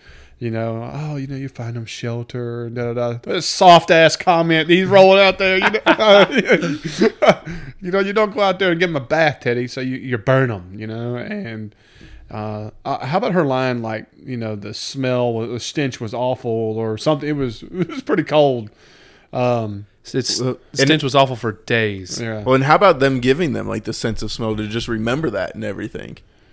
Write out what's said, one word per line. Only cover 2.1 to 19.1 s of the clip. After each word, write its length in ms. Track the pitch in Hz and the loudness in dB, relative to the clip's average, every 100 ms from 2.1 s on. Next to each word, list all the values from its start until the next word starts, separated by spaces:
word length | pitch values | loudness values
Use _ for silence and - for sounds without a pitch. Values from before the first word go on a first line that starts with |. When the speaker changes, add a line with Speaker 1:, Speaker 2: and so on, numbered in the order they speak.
| 120 117 123 120 120 117 | -6 -6 -8 -6 -6 -8
Speaker 1:
and 80 | 120 | -6
da, 180 | 120 | -4
da, 200 | 120 120 | -2 -2
da. 60 | 120 | -4
That 180 | - 190 | -4 -4
soft-ass 720 | - - 185 170 - 170 160 - | -4 2 4 4 4 4 4 4
comment 540 | - 170 165 160 156 | 2 2 2 2 4
he's 160 | 175 185 | 2 6
rolling 340 | 196 190 196 | 6 8 8
out 200 | 196 190 | 6 4
there. 180 | 190 190 | 0 2
You 100 | 202 | 2
know, 560 | 214 - - 220 202 190 | 2 2 4 6 8 8
<laughs> 1120 | 262 196 175 165 147 160 - 208 - 269 - 160 165 139 - | 4 2 2 2 -6 -8 0 0 4 2 2 -2 -12 -14 -12
you 80 | 185 | -4
know, 100 | 190 | -2
you 140 | 196 | 0
don't 220 | 202 214 196 | 0 0 2
go 60 | |
out 180 | 196 180 | 0 2
there 100 | 190 | 2
and 100 | 170 | 2
give 120 | 180 | 0
him 40 | 151 | -2
a 40 | |
bath, 400 | 117 156 156 123 | 0 2 2 2
Teddy, 280 | 127 120 123 | -2 -2 -4
so 140 | - | -6
you, 140 | 127 127 | -6 -6
you 180 | 127 120 | -4 -2
burn 320 | 135 131 127 | 2 4 2
him, 240 | 101 90 101 | -2 -10 -12
you 60 | 110 | -10
know. 300 | 113 120 123 | -8 -6 -6
And, 580 | 107 208 113 110 107 - _ - - - - | -8 -8 -8 -10 -12 -16 _ -20 -20 -20 -14
uh, 400 | 107 107 107 107 - - | -10 -8 -8 -10 -10 -6
uh, 180 | 139 | -6
how 140 | 127 180 | -2 -2
about 140 | 240 | 0
her 140 | 180 147 | 2 2
line, 360 | 131 131 123 | 0 0 -2
like, 240 | 113 110 - _ | -4 -6 -10 _
you 220 | - 123 | -10 -8
know, 180 | 113 104 | -6 -8
the 200 | 98 104 | -10 -10
smell, 640 | - 135 127 123 120 113 | -10 -4 -2 0 0 -2
the 200 | 113 120 | -4 -6
stench 400 | - - 139 - | -6 -4 -4 -4
was 140 | 113 | -8
awful 380 | 117 127 127 123 | -4 -4 -2 -4
or 480 | 113 113 110 110 110 | -2 -2 -2 -4 -2
something. 280 | 156 151 147 | 0 0 -2
It 80 | 147 | -4
was, 280 | 131 110 | -4 -6
<laughs> 0 | |
it 240 | - 185 170 | -12 -8 -6
was 140 | 285 | -6
pretty 180 | - 180 | -2 0
cold. 480 | 147 151 143 123 104 - _ - - | 2 4 4 2 -6 -14 _ -20 -20